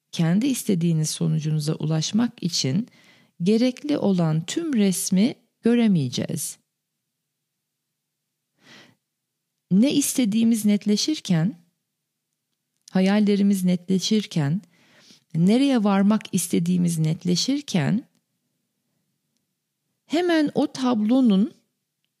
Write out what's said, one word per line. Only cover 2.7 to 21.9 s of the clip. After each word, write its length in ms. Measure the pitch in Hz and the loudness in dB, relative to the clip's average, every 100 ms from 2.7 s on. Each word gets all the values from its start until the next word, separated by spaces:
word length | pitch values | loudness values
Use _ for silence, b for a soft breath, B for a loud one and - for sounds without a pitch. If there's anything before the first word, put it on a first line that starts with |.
| 160 247 b b b b - | -4 -6 b b b b -4
gerekli 560 | 175 220 254 247 294 - | 0 2 0 -2 -6 -2
olan 480 | 202 180 160 156 165 | 0 0 0 -2 -4
tüm 280 | 330 330 | -6 -2
resmi 600 | 233 196 180 - 185 247 - _ _ | 0 0 0 -2 0 0 -2 _ _
göremeyeceğiz. 960 | 226 240 226 175 127 - - 165 - - _ _ _ _ _ _ _ _ _ _ _ _ _ _ _ _ _ _ _ _ B B B _ _ _ _ _ _ _ - | 0 2 2 2 0 -4 -6 -6 -10 -14 _ _ _ _ _ _ _ _ _ _ _ _ _ _ _ _ _ _ _ _ B B B _ _ _ _ _ _ _ 0
Ne 240 | 190 269 | 2 4
istediğimiz 720 | 294 277 - 226 220 226 233 | 2 -2 -2 0 2 2 2
netleşirken, 880 | 208 208 208 208 - 311 - 165 180 - _ _ _ _ _ _ _ _ _ _ _ _ - | 2 0 0 -2 -2 -4 -2 0 0 -4 _ _ _ _ _ _ _ _ _ _ _ _ -6
hayallerimiz 760 | 190 190 208 202 196 202 196 | 0 2 2 2 2 2 2
netleşirken, 1000 | 180 180 - 190 - 220 - 170 139 190 b b b b b b b | 0 0 0 -2 0 -2 -2 -2 -2 -2 b b b b b b b
nereye 500 | 160 180 240 277 247 | 0 2 4 2 2
varmak 380 | 202 196 202 220 - | 2 2 2 2 -2
istediğimiz 680 | 185 - 196 170 180 175 165 | -6 -2 -2 0 0 0 0
netleşirken, 1040 | 156 165 180 175 - 285 - 175 139 208 - _ _ _ _ _ _ _ _ _ _ _ _ _ _ _ _ _ _ _ _ | -2 -2 -2 -2 -2 -4 -4 -2 0 -2 -4 _ _ _ _ _ _ _ _ _ _ _ _ _ _ _ _ _ _ _ _
hemen 440 | 311 359 320 294 | -2 0 2 0
o 180 | - 294 | 0 -2
tablonun 880 | 285 254 226 214 262 247 190 269 - _ _ _ | -2 -2 0 2 4 4 4 2 -4 _ _ _